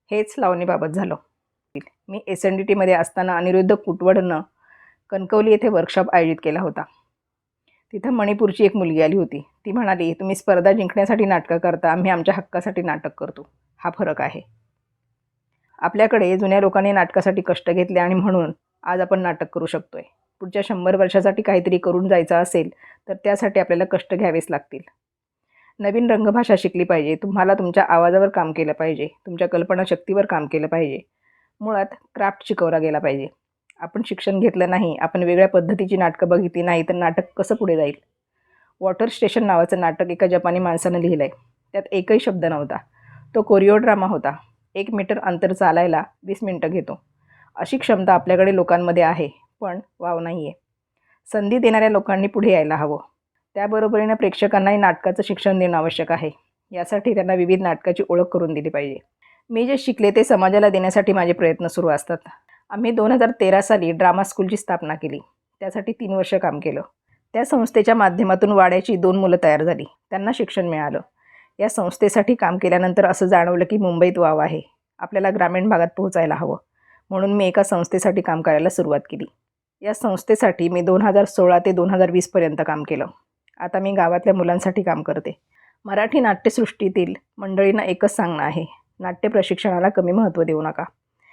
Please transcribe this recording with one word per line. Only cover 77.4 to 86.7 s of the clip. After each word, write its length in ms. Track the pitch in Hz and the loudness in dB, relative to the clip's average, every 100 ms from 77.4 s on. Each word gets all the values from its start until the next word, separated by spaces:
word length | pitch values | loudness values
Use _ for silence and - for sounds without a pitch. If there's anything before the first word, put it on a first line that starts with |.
| 185 | 2
एका 160 | 180 | 2
संस्थेसाठी 580 | 196 185 170 190 202 190 | 0 0 -2 -2 0 -2
काम 200 | - 160 | -2 -2
करायला 280 | 156 151 170 | 0 2 0
सुरुवात 300 | - 165 147 - | -2 -2 -2 -4
केली. 160 | 151 - _ _ _ _ _ | -14 -14 _ _ _ _ _
या 120 | 202 | -8
संस्थेसाठी 760 | 214 233 185 - 220 214 180 170 | -6 -4 -4 0 2 2 0 -2
मी 120 | 180 | 0
दोन 200 | 175 185 | 2 2
हजार 240 | 208 196 202 | 4 4 2
सोळा 340 | - 180 175 | 2 4 4
ते 120 | 185 | 2
दोन 200 | 180 185 | 0 0
हजार 200 | 190 185 | 2 2
वीस 200 | 180 175 | 2 0
पर्यंत 300 | 190 165 151 156 | 0 0 -2 -4
काम 160 | 151 | -4
केलं. 220 | 147 143 135 - _ _ _ - | -6 -6 -6 -12 _ _ _ -14
आता 200 | - 190 | -8 -6
मी 120 | 196 | -4
गावातल्या 420 | 196 170 175 180 | 0 0 0 2
मुलांसाठी 500 | 190 175 175 190 185 | 2 2 0 -2 -2
काम 180 | 180 156 | -2 -4
करते. 380 | 156 156 - - _ _ _ _ 208 | -4 -6 -8 -14 _ _ _ _ -6
मराठी 340 | 196 226 285 | -2 0 2
नाट्यसृष्टीतील 920 | 233 190 233 240 220 | 2 2 0 0 -4